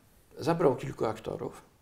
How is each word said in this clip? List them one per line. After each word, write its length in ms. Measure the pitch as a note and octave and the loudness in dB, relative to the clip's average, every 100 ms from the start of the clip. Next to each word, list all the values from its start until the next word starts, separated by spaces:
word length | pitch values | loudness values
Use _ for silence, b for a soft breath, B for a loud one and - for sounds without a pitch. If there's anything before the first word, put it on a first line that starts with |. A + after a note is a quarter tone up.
| _ _ _ - | _ _ _ -4
zabrał 380 | C3 E3+ D3+ B2 | 0 4 4 4
kilku 300 | C3+ - A2+ | -2 -2 -2
aktorów, 560 | G#2+ - G#2 C3 - - _ | -2 -6 -6 -6 -10 -20 _